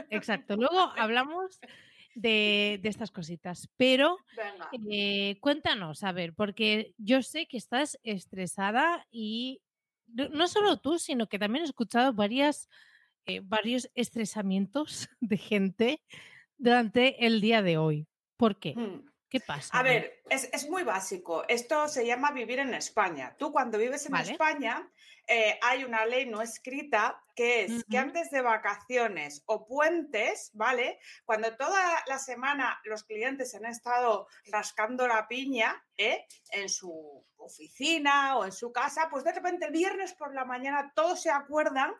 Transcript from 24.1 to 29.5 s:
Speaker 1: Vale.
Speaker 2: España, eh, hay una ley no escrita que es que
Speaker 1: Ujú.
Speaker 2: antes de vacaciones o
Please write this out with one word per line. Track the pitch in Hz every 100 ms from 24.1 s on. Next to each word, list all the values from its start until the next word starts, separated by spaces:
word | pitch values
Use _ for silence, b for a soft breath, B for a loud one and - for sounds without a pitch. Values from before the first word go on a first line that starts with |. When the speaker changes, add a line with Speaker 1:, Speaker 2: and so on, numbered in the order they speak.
Speaker 1:
Vale. | 175 165
Speaker 2:
España, | 302 311 294 226 294 349 b b b -
eh, | 233 214 208
hay | 240 262
una | 254 226 220
ley | 254 262
no | 214
escrita | 233 - - 269 294 214 233 - _ -
que | 240 240
es | 196 233 226
que | 247
Speaker 1:
Ujú. | 277
Speaker 2:
antes | 339 330
de | 277
vacaciones | 240 220 208 208 - 247 226 175 147 -
o | -